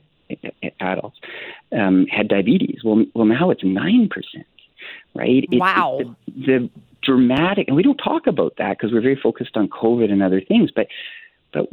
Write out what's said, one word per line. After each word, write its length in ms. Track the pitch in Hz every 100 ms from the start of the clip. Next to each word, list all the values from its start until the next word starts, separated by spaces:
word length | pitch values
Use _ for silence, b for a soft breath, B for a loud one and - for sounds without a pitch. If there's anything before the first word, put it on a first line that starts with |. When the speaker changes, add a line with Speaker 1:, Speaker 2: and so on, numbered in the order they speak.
| - _ -
Speaker 1:
a-, 240 | - - -
a-, 100 | - -
adults, 380 | 92 95 107 - B B B B _ -
um, 300 | 98 92 92
had 220 | - 107
diabetes. 500 | 101 95 180 - - 113
Well, 180 | 107 -
well, 120 | 117 107
now 240 | 120 180
it's 160 | - 92
nine 420 | 95 175 247 220
percent, 380 | - - - - _ _ B B B B
right? 320 | - - 131 147
It, 80 | -
Speaker 2:
Wow. 380 | 180 190 165 131
Speaker 1:
it, 80 | 120 117 -
the, 180 | - 135
the 240 | 131 120 - - _
dramatic, 640 | - 127 123 170 190 202 -
and 80 | 139
we 60 |
don't 160 | 233 277
talk 300 | - 330 269
about 300 | 175 85 -
that 200 | 101 -
'cause 140 | 110
we're 100 | 117
very 140 | 123 135
focused 420 | - - 123 -
on 100 | 104
covid 440 | - 113 120 110
and 100 | 98
other 180 | 95 95
things, 300 | - 233 175
but, 160 | - 110 B B B B B _
but 160 | - -